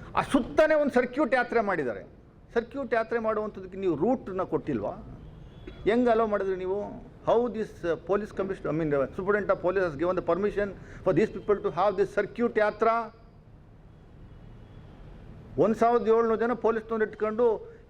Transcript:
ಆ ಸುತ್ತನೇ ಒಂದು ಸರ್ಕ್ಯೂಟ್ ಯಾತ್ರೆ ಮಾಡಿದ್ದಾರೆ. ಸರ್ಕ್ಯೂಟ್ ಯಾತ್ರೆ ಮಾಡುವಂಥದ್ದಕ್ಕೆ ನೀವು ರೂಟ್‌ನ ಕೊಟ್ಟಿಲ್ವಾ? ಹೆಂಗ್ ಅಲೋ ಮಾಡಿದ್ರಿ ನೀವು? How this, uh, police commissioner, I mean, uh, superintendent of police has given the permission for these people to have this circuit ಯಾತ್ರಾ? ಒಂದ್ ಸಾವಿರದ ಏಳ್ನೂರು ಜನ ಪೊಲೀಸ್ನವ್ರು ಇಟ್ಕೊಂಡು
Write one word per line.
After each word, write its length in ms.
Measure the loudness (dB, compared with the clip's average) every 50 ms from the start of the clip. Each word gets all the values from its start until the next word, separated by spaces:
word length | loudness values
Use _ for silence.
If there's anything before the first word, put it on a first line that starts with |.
| -16 -4 -4
ಆ 60 | -2 0
ಸುತ್ತನೇ 520 | 2 2 0 0 2 4 4 4 6 4
ಒಂದು 160 | 4 2 2
ಸರ್ಕ್ಯೂಟ್ 440 | 2 2 0 0 0 -2 0 2 2
ಯಾತ್ರೆ 260 | 0 0 0 0 0
ಮಾಡಿದ್ದಾರೆ. 460 | 0 0 0 -2 -2 -4 -4 -6 -10 -14 -20 -20 -20 -20 -20 -20 -20 -4 -4
ಸರ್ಕ್ಯೂಟ್ 400 | -2 -2 -2 -6 -8 -4 0 0
ಯಾತ್ರೆ 240 | 0 0 0 -2 -2
ಮಾಡುವಂಥದ್ದಕ್ಕೆ 600 | 0 0 0 0 -2 -4 -8 -10 -14 -12 -8 -2
ನೀವು 160 | 0 0 2
ರೂಟ್‌ನ 480 | 2 2 2 2 2 -2 -4 -4 -4 -2
ಕೊಟ್ಟಿಲ್ವಾ? 800 | -2 -2 -2 -2 -2 -2 -2 -2 -4 -6 -8 -12 -16 -16 -16 -16 -18 -18 -18 -20 -20 -20 -18 -18 -16 -16 -4 -2
ಹೆಂಗ್ 240 | 0 2 4 4 4
ಅಲೋ 180 | 4 4 2
ಮಾಡಿದ್ರಿ 300 | 2 0 0 0 -2 -2
ನೀವು? 520 | -4 -4 -4 -4 -4 -4 -6 -10 -12 -16 -18 -20 -6 0
How 140 | 2 2 4
this, 260 | 2 2 -2 -4 -6
uh, 400 | -6 -8 -6 -2 -2 -2 -2 0
police 300 | 0 0 0 0 -4 -4
commissioner, 340 | -4 -4 -4 -4 -6 -4 -4
I 120 | -2 0 0
mean, 120 | 0 2
uh, 220 | 0 0 0 -2
superintendent 420 | -2 0 0 2 2 2 2 0 2
of 80 | 2
police 220 | 0 2 2 0 0
has 140 | 0 0 0
given 180 | 0 0 0
the 120 | 0 0 0
permission 420 | 2 2 0 0 -2 -2 -4 -4 -10 -14 -16 -16 -2 0
for 160 | 2 4 4
these 160 | 4 2 0
people 260 | -4 0 0 0 0 0
to 100 | -2 0
have 260 | 2 2 2 2 2
this 220 | 0 0 2 0 -2
circuit 360 | -2 0 0 0 0 2 2
ಯಾತ್ರಾ? 580 | 2 2 2 2 2 2 4 2 0 -4 -10 -16 -20 -20 -20 -20 -20 -20 -20 -20 -20 -20 -20 -20 -20 -20 -20 -20 -20 -20 -20 -20 -20 -20 -20 -20 -18 -18 -18 -18 -20 -18 -18 -18 -18 -18 -18 -18 -18 -18 -18 -18 -18 -18 -18 -18 -18 -8 0 2
ಒಂದ್ 180 | 4 4 4
ಸಾವಿರದ 320 | 4 4 4 4 4 4 4
ಏಳ್ನೂರು 280 | 4 6 4 4 2
ಜನ 160 | 2 2 0 0
ಪೊಲೀಸ್ನವ್ರು 540 | 2 2 2 0 0 -2 -4 -2 -2 -2
ಇಟ್ಕೊಂಡು 720 | -2 -2 -2 -4 -2 0 2 2 2 2 0 -4 -10 -18 -20 -14 -2